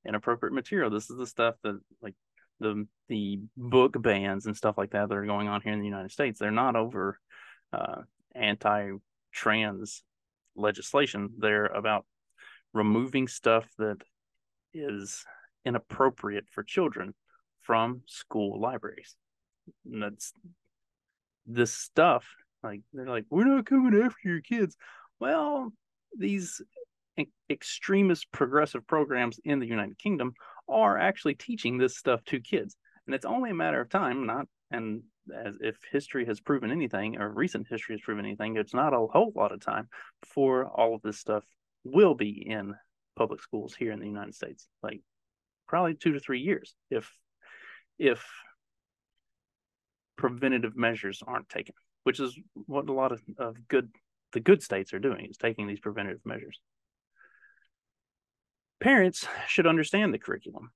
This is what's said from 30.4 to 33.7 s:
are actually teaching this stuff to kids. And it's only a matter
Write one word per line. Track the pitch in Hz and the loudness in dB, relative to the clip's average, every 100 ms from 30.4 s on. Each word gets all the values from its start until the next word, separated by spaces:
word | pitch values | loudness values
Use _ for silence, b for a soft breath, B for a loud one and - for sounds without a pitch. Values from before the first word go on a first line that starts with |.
| B B - | B B -2
are | 220 214 196 | 4 4 4
actually | 190 208 - | 2 2 -2
teaching | - - 226 117 123 | -2 -8 -4 -2 2
this | 127 - | 2 2
stuff | - 120 - | 0 0 0
to | 135 | -6
kids. | 113 185 110 - b b - | -2 -2 -2 -12 b b -8
And | |
it's | 135 - | -6 -2
only | 240 247 | -2 -2
a | |
matter | 170 160 | 0 0